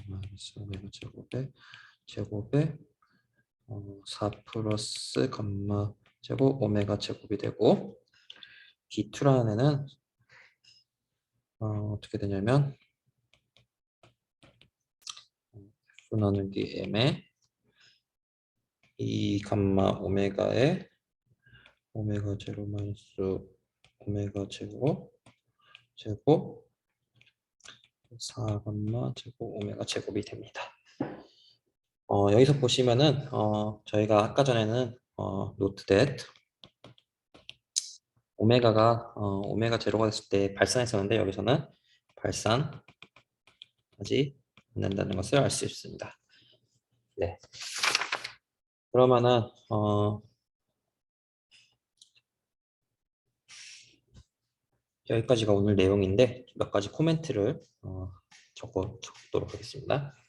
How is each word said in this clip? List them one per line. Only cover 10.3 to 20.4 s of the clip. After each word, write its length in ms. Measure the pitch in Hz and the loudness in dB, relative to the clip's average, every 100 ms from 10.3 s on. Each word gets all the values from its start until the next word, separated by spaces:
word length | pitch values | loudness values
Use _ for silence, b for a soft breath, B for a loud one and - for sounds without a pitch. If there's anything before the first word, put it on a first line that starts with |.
| b b b b b _ _ _ _ _ _ _ _ | b b b b b _ _ _ _ _ _ _ _
어, 320 | 107 104 104 | -6 -4 -4
어떻게 260 | 107 - 110 | -6 -8 -6
되냐면, 580 | 101 98 104 143 139 - _ _ _ _ _ _ _ _ _ _ _ _ - _ _ _ - _ - _ _ _ - - - _ _ | -4 -2 2 4 2 -4 _ _ _ _ _ _ _ _ _ _ _ _ -20 _ _ _ -20 _ -20 _ _ _ -16 -16 -20 _ _
F 640 | 104 101 _ _ - _ 110 | -20 -20 _ _ -20 _ 0
나누기 680 | 101 98 98 98 107 - | 2 2 -2 -4 -6 -6
M에 400 | 95 104 139 180 - _ _ _ _ b b b _ _ _ _ _ _ _ _ _ - | -2 2 2 0 -8 _ _ _ _ b b b _ _ _ _ _ _ _ _ _ -8
이 420 | 113 107 107 101 | -4 -2 0 -2
감마 480 | 101 104 98 95 98 | -2 0 2 4 2
오메가에 960 | 98 92 98 98 98 | 0 -2 0 0 0